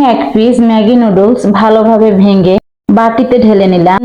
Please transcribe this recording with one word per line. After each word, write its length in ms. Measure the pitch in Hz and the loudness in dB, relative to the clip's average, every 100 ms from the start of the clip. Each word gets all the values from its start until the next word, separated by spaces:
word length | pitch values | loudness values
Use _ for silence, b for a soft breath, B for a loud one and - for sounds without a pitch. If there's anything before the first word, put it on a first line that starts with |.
| 262 | 0
এক 60 | 220 - | -2 -4
পিস 240 | 214 226 247 233 | -2 0 0 0
ম্যাগি 280 | 220 214 247 | 0 0 0
নুডলস 460 | 226 185 202 247 196 202 | 0 0 0 0 -2 -2
ভালোভাবে 500 | 214 220 220 220 220 190 | 0 0 0 0 0 2
ভেঙে 340 | 202 196 180 202 _ _ - | 2 2 0 -2 _ _ -2
বাটিতে 460 | 208 226 226 247 247 214 | 0 0 -2 -2 0 2
ঢেলে 220 | 202 190 | 0 0
নিলাম। 300 | 180 175 190 | 0 0 0